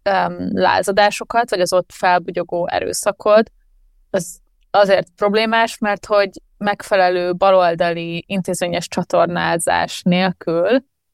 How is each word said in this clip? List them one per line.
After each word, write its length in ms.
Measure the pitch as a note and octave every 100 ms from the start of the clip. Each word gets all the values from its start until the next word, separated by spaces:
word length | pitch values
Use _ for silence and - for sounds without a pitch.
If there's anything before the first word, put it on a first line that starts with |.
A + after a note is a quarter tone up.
öm, 480 | G3+ F#3+ F3+ F3 F#3
lázadásokat, 960 | F#3+ F3+ F#3 F#3+ G3 G#3 G3+ A3+ A#3 B3
vagy 100 | G3
az 140 | F3
ott 160 | F#3 F3
felbugyogó 760 | - F#3+ F3+ F3 F3+ E3+ F3 F3
erőszakot, 800 | F2 - - G#3 G3 G#3+ G#3+ A3+ _ _ _ _ _ _
az 320 | F#3+ - - _ _ _
azért 360 | G3 G3 F#3 -
problémás, 600 | _ G#3 G#3+ A3 A3+ A3+ -
mert 280 | G#3+ G3+
hogy 240 | - G#3 G3 - _ _
megfelelő 760 | G#3 G3+ - G3+ F3+ F3+ F3+
baloldali 880 | F3+ G3 F#3+ F3 E3+ F3 E3+ E3+ E3+ -
intézményes 600 | G3 F3 F3 F3 F3 -
csatornázás 1120 | - F3 F3 E3+ F3 E3 E3+ - F3 E3+ -
nélkül 840 | F#3 F3+ F#3 - - E3 F#3 C4 _ _ _